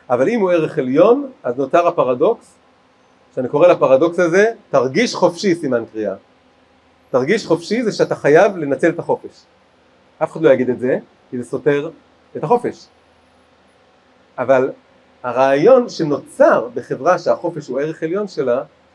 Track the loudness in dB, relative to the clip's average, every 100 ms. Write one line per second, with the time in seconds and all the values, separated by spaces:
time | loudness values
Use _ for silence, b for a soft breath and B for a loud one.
0 | -4 0 0 0 0 0 0 -4 -2 2
1 | 4 2 -2 -8 -8 -6 0 2 2 0
2 | -2 0 0 0 _ _ _ _ _ _
3 | _ _ _ -8 -4 2 4 4 4 4
4 | 2 0 0 2 0 -2 _ 0 0 0
5 | -2 0 0 0 -2 -2 -2 -4 -4 -6
6 | -6 -8 _ _ _ _ _ _ _ _
7 | _ -2 0 -2 0 -4 -2 -4 -2 -2
8 | -2 0 4 4 4 0 -4 0 0 -2
9 | -4 -6 -6 -20 _ _ _ _ _ _
10 | _ -8 -8 0 2 2 0 -2 -2 -4
11 | -6 _ _ -12 -8 -4 -2 -2 -4 -12
12 | _ _ _ -10 -2 -2 -2 -10 -18 _
13 | _ _ _ _ _ _ _ _ _ _
14 | _ _ _ -6 0 2 0 -6 _ _
15 | _ _ -6 0 2 4 6 4 4 -4
16 | -4 -4 -6 2 2 2 -2 -10 -8 -4
17 | 0 0 0 -2 -4 -8 -8 -6 -6 -6
18 | -6 -6 -6 -4 -2 -2 -6 _ _